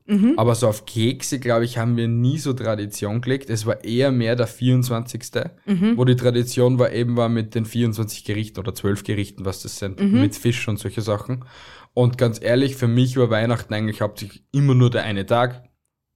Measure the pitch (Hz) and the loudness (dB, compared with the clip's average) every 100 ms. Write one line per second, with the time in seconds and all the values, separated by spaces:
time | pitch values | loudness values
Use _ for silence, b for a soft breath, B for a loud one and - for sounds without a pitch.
0 | - 208 233 339 120 117 117 107 - 113 | -2 2 4 4 2 2 0 0 -6 -2
1 | 117 131 - 135 120 117 120 120 117 117 | 0 -2 -6 -4 0 0 0 -2 0 0
2 | 117 117 123 156 143 123 110 107 104 - | 0 2 2 0 -2 -4 -4 -4 -6 -6
3 | 101 117 127 135 - 113 110 - 107 120 | -4 -4 -2 -4 -2 -4 -2 -4 -2 0
4 | 139 123 113 120 113 - 123 127 123 117 | 2 2 2 0 -2 0 2 4 2 -2
5 | 120 110 - 117 170 - 202 180 214 233 | -6 -10 -6 -6 -6 -10 -2 2 2 4
6 | 127 123 123 120 120 127 123 127 120 113 | 4 4 4 2 0 2 4 4 2 0
7 | 120 120 117 113 110 117 110 117 117 107 | 0 2 2 0 -2 -4 -2 0 0 0
8 | 107 - - 104 107 - 95 - 101 101 | -6 -6 -6 -4 -4 -6 -8 -4 -2 -2
9 | - 104 98 - 95 - - - 98 95 | -2 -4 -4 -6 -8 -8 -12 -10 -10 -2
10 | 101 113 - - 120 123 - 101 98 - | 2 2 2 0 -2 -2 -4 -6 -6 -6
11 | 107 104 - 127 B B B B B 123 | -4 -4 -4 -10 B B B B B 2
12 | 123 123 117 107 110 123 135 131 117 120 | 2 2 -2 0 0 2 0 0 0 2
13 | 127 131 117 110 120 113 - 107 110 107 | 2 2 2 2 0 -2 -2 -4 -4 -2
14 | 104 - 98 - _ 139 139 127 120 120 | -4 -4 -14 -14 _ 0 4 6 4 2
15 | 107 98 98 117 123 127 - _ _ _ | -2 -4 0 2 2 -2 -20 _ _ _
16 | _ | _